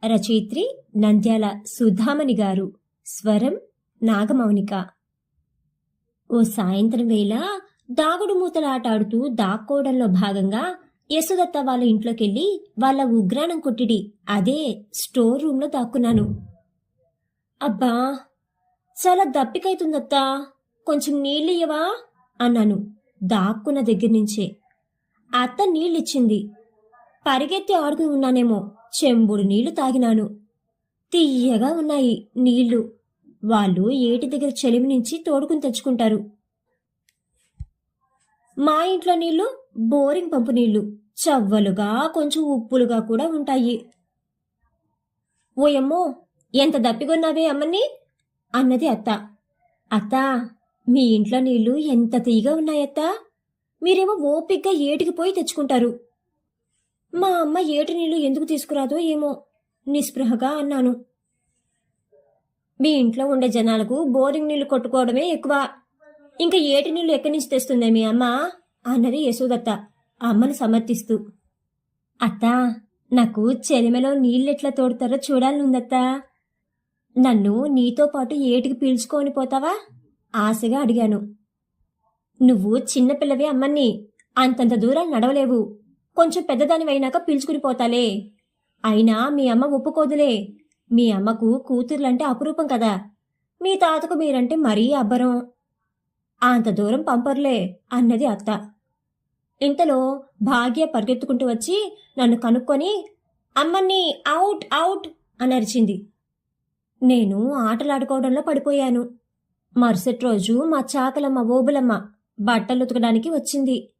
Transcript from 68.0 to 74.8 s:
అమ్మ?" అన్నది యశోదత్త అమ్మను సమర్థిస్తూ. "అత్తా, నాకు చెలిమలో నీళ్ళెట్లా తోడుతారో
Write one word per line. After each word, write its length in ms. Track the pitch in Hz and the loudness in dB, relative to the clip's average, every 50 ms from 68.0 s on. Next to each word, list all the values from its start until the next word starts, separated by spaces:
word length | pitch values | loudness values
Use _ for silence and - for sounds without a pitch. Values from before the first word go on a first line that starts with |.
| 220 | 2
అమ్మ?" 460 | 220 220 240 247 240 240 262 302 359 370 - _ _ _ _ _ 247 | 2 0 0 0 0 0 -2 -4 -6 -8 -12 _ _ _ _ _ -2
అన్నది 300 | 254 262 233 247 233 294 | 0 2 2 2 0 0
యశోదత్త 680 | 311 262 233 240 262 254 247 233 240 233 208 208 208 - _ _ _ _ _ _ - | 0 -2 0 0 -2 -2 -2 -2 -2 -4 -4 -4 -6 -14 _ _ _ _ _ _ -2
అమ్మను 280 | 233 220 208 240 277 | 0 2 4 2 2
సమర్థిస్తూ. 760 | 285 - 262 220 226 226 226 226 240 - - - 226 208 208 - - _ _ _ _ _ _ _ _ _ _ _ _ _ _ _ _ _ | 0 -2 0 2 2 2 2 0 -4 -4 -2 -2 -4 -4 -4 -8 -20 _ _ _ _ _ _ _ _ _ _ _ _ _ _ _ _ _
"అత్తా, 540 | - 226 185 - - 233 240 247 254 247 226 - - _ _ _ _ _ - | -4 -4 -2 0 0 2 2 2 2 0 -2 -4 -10 _ _ _ _ _ 2
నాకు 380 | 254 233 220 220 214 214 233 | 2 2 2 2 0 0 0
చెలిమలో 640 | 269 254 - - 311 247 233 233 240 247 254 269 285 | 0 -2 0 0 2 2 4 2 2 2 2 2 2
నీళ్ళెట్లా 560 | 285 262 240 240 247 262 277 285 285 - 277 | 2 2 2 2 2 2 0 -2 -2 -2 -4
తోడుతారో 480 | 269 277 | -2 0